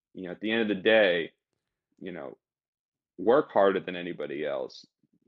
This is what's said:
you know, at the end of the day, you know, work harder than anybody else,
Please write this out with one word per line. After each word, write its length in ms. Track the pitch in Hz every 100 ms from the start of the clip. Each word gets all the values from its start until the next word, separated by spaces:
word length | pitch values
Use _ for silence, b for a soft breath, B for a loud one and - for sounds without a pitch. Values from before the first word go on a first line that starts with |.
| _
you 120 | 90 90
know, 60 |
at 100 | 87
the 100 | 107
end 120 | 113
of 60 | 107
the 140 | 95
day, 500 | 110 110 98 87 80 _ _ _ _ _ _ _
you 120 | 92
know, 240 | 87 67 55 _ _ _ _ _ _ _ -
work 340 | 95 139 151
harder 280 | 110 98 95
than 140 | 82 90
anybody 500 | 87 80 73 71 73
else, 400 | 69 62 - - _ _ _